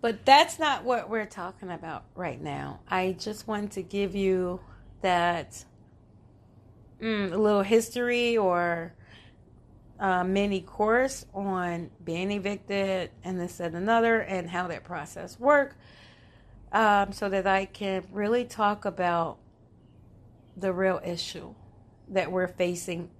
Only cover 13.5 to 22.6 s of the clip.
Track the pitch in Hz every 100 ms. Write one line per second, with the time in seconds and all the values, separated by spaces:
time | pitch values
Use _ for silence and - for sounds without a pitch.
13.5 | - 170 165 196 233 226 226 202 190 170
14.5 | 175 180 156 - 175 151 - 180 - 247
15.5 | 294 269 - - - - - - - -
16.5 | - - 202 220 202 196 196 202 190 190
17.5 | 190 196 - 202 190 185 196 208 240 240
18.5 | - 208 208 208 185 180 170 165 - -
19.5 | _ - - - - - - - - -
20.5 | - 190 180 190 180 - 170 - 165 -
21.5 | - - - - - - 190 156 185 185
22.5 | 180